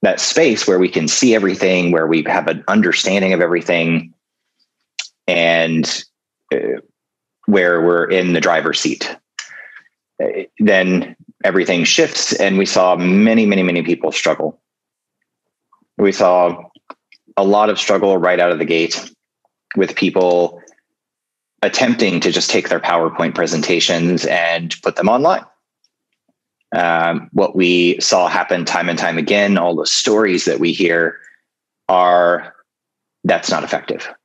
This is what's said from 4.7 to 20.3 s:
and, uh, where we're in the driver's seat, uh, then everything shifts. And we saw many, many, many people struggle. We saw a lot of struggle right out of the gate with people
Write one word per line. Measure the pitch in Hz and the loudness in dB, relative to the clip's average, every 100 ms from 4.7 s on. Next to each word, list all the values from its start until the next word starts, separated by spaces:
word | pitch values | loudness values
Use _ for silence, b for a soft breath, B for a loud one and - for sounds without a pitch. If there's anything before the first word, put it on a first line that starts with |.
| _ _ _ - _ - | _ _ _ -18 _ -4
and, | 87 85 82 82 82 80 - - _ _ _ _ | 0 2 2 0 -2 -4 -6 -12 _ _ _ _
uh, | 69 - 64 - _ _ _ _ _ - | -6 -4 -8 -10 _ _ _ _ _ 0
where | 101 87 87 | 2 4 2
we're | 82 87 85 | 2 2 2
in | 92 92 | 0 0
the | 85 | 0
driver's | 78 82 78 73 | 2 0 0 -4
seat, | 78 - - - _ - B B B B B _ _ _ | -4 -6 -10 -12 _ -20 B B B B B _ _ _
uh, | - - - _ | -6 -4 -10 _
then | 107 95 92 92 - - _ - | 2 2 2 0 -2 -12 _ -6
everything | 98 95 87 87 | -2 0 0 0
shifts. | 82 - 156 - - | 0 0 0 -2 -6
And | - 98 95 | -2 0 0
we | 98 | 0
saw | - 92 90 | 2 2 2
many, | 90 95 110 113 107 | 2 4 4 4 2
many, | 98 | 2
many | 92 87 | 0 -2
people | 80 85 80 | -2 -2 -2
struggle. | 76 - 78 78 - _ _ _ _ _ _ _ _ _ _ _ _ _ - | -2 -2 -2 -4 -8 _ _ _ _ _ _ _ _ _ _ _ _ _ -2
We | 101 | 0
saw | 95 95 90 87 82 - _ _ - _ _ _ - | 2 2 4 2 -2 -12 _ _ -20 _ _ _ -2
a | |
lot | 98 104 107 | 2 2 2
of | 98 | 0
struggle | - 98 98 95 | 0 0 2 2
right | 87 90 | 2 2
out | 87 | 2
of | 85 | 0
the | |
gate | 80 82 82 - - _ _ _ _ _ _ - | -2 0 -2 -6 -12 _ _ _ _ _ _ -2
with | 92 | -2
people | - 98 98 90 | 0 -2 2 2